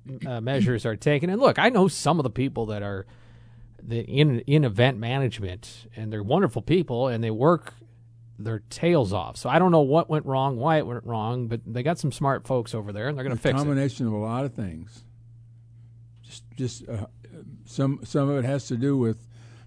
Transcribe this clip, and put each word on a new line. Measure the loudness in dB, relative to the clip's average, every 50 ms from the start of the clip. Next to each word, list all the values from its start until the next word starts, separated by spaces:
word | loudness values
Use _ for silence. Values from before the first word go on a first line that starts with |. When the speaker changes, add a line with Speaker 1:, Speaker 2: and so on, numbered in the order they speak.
| -16 -16 -12 -10 -8
Speaker 1:
uh, | -8 -6 -6
measures | -4 -2 0 2 2 2 0 0 -2
are | -4 -4
taken. | 0 0 2 2 2 0 -2
And | 2 4
look, | 4 4 4 4
I | 2 4
know | 4 4 4 4
some | 2 0 0 2 2 2
of |
the | 0 -2
people | -2 -2 -2 -2 -2 -4 -4
that | -4 -4 -6
are | -6 -6 -6 -8 -8 -12 -16 -20 -20 -20 -20 -20 -20 -20 -20 -20 -20 -20 -20 -18
the, | -10 -6 -4 -4
in, | -4 0 2 4 4 4 4 2
in | 2 2 4 4 4
event | 2 2 4 2 2 2 0
management, | -4 -4 -2 0 -2 -2 -2 -4 -8 -8 -8 -10 -14 -18 -20 -20 -20 -18 -12
and | -10 -8 -6
they're | -6 -6
wonderful | -2 0 2 2 2 2 0 -2
people, | 0 2 2 2 2 0 -2 -2 0 0
and | -2 -2 -2
they | -2
work | 0 4 4 4 4 4 0 -6 -18 -20 -20 -20 -20 -20 -20 -20 -20 -20 -20 -20 -18 -12
their | -8 -8 -8 -8 -8 -12
tails | -6 0 2 4 4 4 4 2 0
off. | -2 -4 -6 -8 -8
So | -2 2
I | 4 4
don't | 6 6
know | 6 6
what | 6 6 4 4 2 2
went | -2 -2 -2
wrong, | -2 0 0 0 0 0 0
why | 2 2 2 2
it | 2
went | 0 -4 -8 -6
wrong, | -6 -4 -4 -2 -2 -2 -4 -4 -4
but | -6 -6 -8
they | -8 -6 -2
got | 0 0 0 0
some | -2 -4
smart | -2 0 0 0 0 -2 -2
folks | -2 -2 -2 -2 -4 -6
over | -8 -8 -8
there, | -8 -6 -6 -6
and | -6
they're | -6 -4
gonna | -4 -4
Speaker 2:
A | 0
Speaker 1:
fix | 0 2 2
it. | 2
Speaker 2:
combination | 2 2 2 2 0 0 -2 -2 -2
of | -2
a | 0 -2
lot | -2 -2 -2 -2 -4
of | -4 -6
things. | -6 -8 -8 -8 -10 -14 -16 -18 -20 -20 -20 -20 -20 -20 -20 -20 -20 -20 -20 -20 -20 -20 -20 -20 -20 -20 -20 -20 -20 -20 -20 -20 -20
Just, | -20 -20 -20 -20 -20 -16 -8
just, | -6 -6 -6 -6 -10 -10 -10
uh, | -8 -8 -8 -8 -12 -18 -20 -20 -20 -20 -18 -18 -20 -20 -20
some, | -10 -4 0 0 0 0 -2 -6
some | -2 0 0 2 2
of | 2 0
it | 0
has | 0 -2 -2 -2 -4
to | -4
do | 0 0 2 2
with | 2 2 0 0 -2 -8 -16 -20 -20 -20 -20 -20 -20 -20